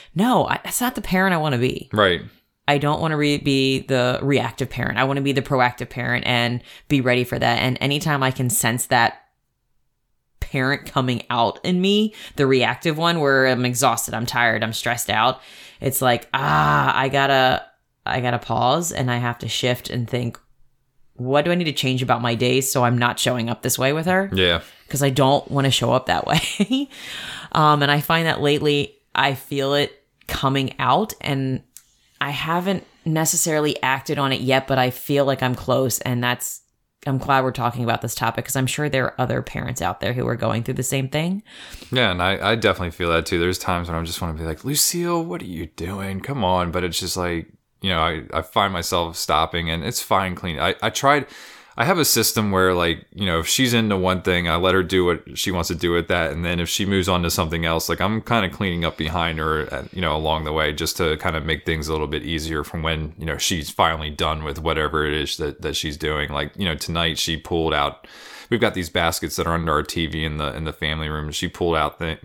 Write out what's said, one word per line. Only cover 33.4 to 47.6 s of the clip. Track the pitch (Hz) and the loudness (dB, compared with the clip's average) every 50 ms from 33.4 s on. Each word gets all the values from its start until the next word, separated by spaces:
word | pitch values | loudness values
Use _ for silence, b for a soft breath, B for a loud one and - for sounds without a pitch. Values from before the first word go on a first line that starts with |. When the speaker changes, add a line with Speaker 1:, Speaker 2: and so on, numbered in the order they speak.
| - 170 156 151 151 151 135 - | 0 2 2 2 2 2 0 0
Speaker 1:
acted | - 127 135 131 - - 151 143 | 0 0 0 0 -2 -4 -2 0
on | 139 135 | 0 0
it | 131 - | 0 0
yet, | - 127 131 135 131 | 2 2 2 2 2
but | - 135 131 | 2 2 2
I | 127 127 | 2 2
feel | 123 - - - 143 143 139 | 0 -4 -4 0 2 2 2
like | 135 135 - | 2 0 0
I'm | 135 123 127 | 0 -2 -2
close, | - - - 123 131 131 123 - - | -2 -2 0 2 2 2 0 0 -2
and | - 131 123 123 123 | -2 -2 -2 0 0
that's, | 123 123 - - - - - _ _ _ _ _ _ _ _ - | 0 -2 -2 -4 -10 -12 -14 _ _ _ _ _ _ _ _ -4
I'm | 147 135 131 | -2 -2 -2
glad | - 139 135 135 131 | 0 2 2 2 2
we're | 131 | 0
talking | - - 117 120 117 120 120 | 0 -2 -2 -2 -2 -2 0
about | 117 113 - | 0 -2 -2
this | - 120 - | -4 -6 -4
topic | - 117 117 - - - | -2 -2 -2 -2 -4 -4
'cause | - - | -2 -2
I'm | 135 131 | 0 0
sure | 127 - - 151 143 | 0 0 -2 -2 0
there | 135 131 123 | 0 0 0
are | - - - | 0 -2 -2
other | 123 123 123 123 | -2 0 -2 -2
parents | 123 - - - - 139 131 - | -4 -4 -6 -6 -6 -6 -4 -4
out | - 87 - - | -4 -4 -2 -2
there | - 107 123 | -2 -2 -2
who | 127 123 | 0 -2
are | 120 120 | -2 -2
going | 117 - 113 107 117 117 | -2 -2 0 0 -2 -2
through | - 135 | -2 -4
the | 135 | -4
same | 123 - 139 135 135 131 | -4 -2 -2 -2 -2 -2
thing. | - 151 160 175 190 202 B B B B B B B B B B | -2 -2 -2 -2 -2 -4 B B B B B B B B B B
Speaker 2:
Yeah, | 127 127 120 101 | 0 2 2 2
and | 90 87 | 2 2
I, | 87 92 98 - - 101 | 2 0 0 2 2 0
I | 117 | 2
definitely | 117 104 104 90 - 90 85 | 4 4 2 2 2 -2 -6
feel | - - 90 85 | -4 -2 0 2
that | 82 82 80 | 2 2 2
too. | - 95 85 | 2 0 2
There's | 85 90 90 - | 2 0 0 -2
times | - - 90 87 85 87 | -2 -2 -2 -2 -2 -4
when | 82 82 | -4 -4
I | |
just | 82 82 - - | -4 -6 -6 -6
wanna | 95 85 80 78 | -6 -6 -6 -6
be | 82 | -6
like, | 80 78 - - | -6 -8 -6 -6
"Lucille, | 127 147 143 - - - 175 170 175 175 170 | -4 -2 0 0 0 0 -2 -2 0 0 -2
what | 165 170 175 170 | -2 -4 -6 -8
are | - | -10
you | 92 90 78 85 | -10 -8 -8 -10
doing? | 82 - - 85 85 101 95 98 98 95 95 | -10 -8 -8 -8 -6 -6 -6 -6 -6 -6 -6
Come | - - 143 139 | -6 -6 -4 0
on." | 98 90 92 92 87 87 | 2 2 2 2 2 0
But | 82 90 90 | 0 -2 -2
it's | 90 82 - | -2 -2 -4
just | 92 87 - 95 | -4 -4 -2 -2
like, | 90 87 85 82 80 - - _ | -2 -2 -2 -4 -4 -8 -16 _